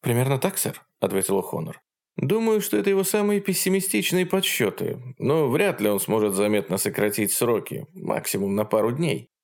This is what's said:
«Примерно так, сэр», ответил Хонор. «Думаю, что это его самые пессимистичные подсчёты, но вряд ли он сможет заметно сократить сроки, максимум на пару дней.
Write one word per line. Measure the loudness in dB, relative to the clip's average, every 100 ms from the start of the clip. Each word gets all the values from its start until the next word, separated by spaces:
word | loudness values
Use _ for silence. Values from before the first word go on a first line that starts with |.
«Примерно | 2 0 2 0
так, | -2 -2
сэр», | -4 -6 _ _
ответил | -2 0 0 0
Хонор. | 0 -6 -8 -12 _ _ _ -6
«Думаю, | 0 0 2 0
что | 2 0
это | 2
его | 2
самые | 2 2 2 0
пессимистичные | 0 0 2 0 0 -2 0 0 2
подсчёты, | 0 0 0 0 0 -6 -6 -10 -6
но | 0 2 2
вряд | 2 0 2
ли | 0
он | 0
сможет | 0 2 2
заметно | 2 2 2 0 -2
сократить | -2 0 0 0 -2
сроки, | 0 0 0 -2 -10 -10
максимум | -10 -4 -4 -2 -2 0 0
на | 0
пару | 2 2
дней. | 0 -2 -4 -8 _